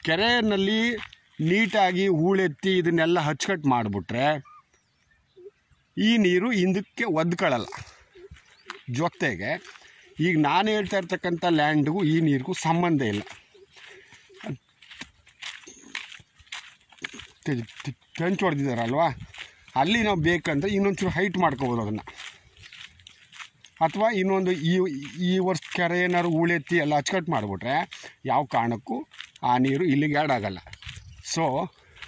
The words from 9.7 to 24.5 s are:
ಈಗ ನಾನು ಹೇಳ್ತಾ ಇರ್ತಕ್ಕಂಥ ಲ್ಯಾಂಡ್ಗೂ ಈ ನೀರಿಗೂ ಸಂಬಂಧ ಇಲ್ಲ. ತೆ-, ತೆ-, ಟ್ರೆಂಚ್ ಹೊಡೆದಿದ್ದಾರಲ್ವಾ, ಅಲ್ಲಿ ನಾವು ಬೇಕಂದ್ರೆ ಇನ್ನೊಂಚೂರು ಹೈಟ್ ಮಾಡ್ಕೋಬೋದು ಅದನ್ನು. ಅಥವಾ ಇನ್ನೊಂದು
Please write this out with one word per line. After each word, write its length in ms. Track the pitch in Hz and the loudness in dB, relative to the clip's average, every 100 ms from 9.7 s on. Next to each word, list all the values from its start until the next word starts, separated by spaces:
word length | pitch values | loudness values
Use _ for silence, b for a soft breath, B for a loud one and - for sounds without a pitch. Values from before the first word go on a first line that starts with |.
| B B B B B | B B B B B
ಈಗ 200 | 170 156 | 2 4
ನಾನು 280 | 143 170 214 | 4 4 2
ಹೇಳ್ತಾ 300 | 214 185 196 | 0 0 -2
ಇರ್ತಕ್ಕಂಥ 480 | 175 185 180 165 175 | -2 -4 -2 0 2
ಲ್ಯಾಂಡ್ಗೂ 540 | 160 147 151 143 185 | 4 4 4 2 2
ಈ 160 | 151 160 | 2 4
ನೀರಿಗೂ 340 | 160 135 135 | 4 2 -2
ಸಂಬಂಧ 480 | - 160 170 175 147 | -2 0 2 2 2
ಇಲ್ಲ. 200 | 113 101 - - _ - - - B 370 B B B 370 - 131 _ _ - - - _ _ - - - - - - - - - - _ - - - - _ - - - - _ 156 | 0 -2 -6 -16 _ -20 -20 -20 B -20 B B B -14 -12 -12 _ _ -20 -18 -18 _ _ -16 -16 -14 -20 -20 -16 -16 -14 -20 -20 _ -18 -16 -16 -20 _ -18 -16 -16 -20 _ -4
ತೆ-, 220 | 123 110 - 139 | -4 -6 -12 -12
ತೆ-, 120 | - _ | -12 _
ಟ್ರೆಂಚ್ 300 | - 175 190 | -4 -2 0
ಹೊಡೆದಿದ್ದಾರಲ್ವಾ, 640 | 185 143 139 117 117 139 165 - - - B B B 131 | 0 0 -2 -2 -2 0 0 -2 -12 -18 B B B 0
ಅಲ್ಲಿ 280 | 156 233 | 2 2
ನಾವು 120 | 214 185 | 2 2
ಬೇಕಂದ್ರೆ 560 | 160 175 165 143 190 | 2 0 0 -2 0
ಇನ್ನೊಂಚೂರು 400 | 196 202 185 185 | 2 0 0 -2
ಹೈಟ್ 260 | 147 196 185 | 0 -2 2
ಮಾಡ್ಕೋಬೋದು 440 | 165 131 127 120 | 0 0 -2 -2
ಅದನ್ನು. 200 | 104 107 - B B B B - - - - - - - - - - _ - - | -2 -6 -8 B B B B -20 -20 -20 -20 -20 -20 -20 -20 -20 -20 _ -14 -2
ಅಥವಾ 280 | 165 196 220 | -2 2 2
ಇನ್ನೊಂದು 420 | 202 190 190 180 | 2 2 2 2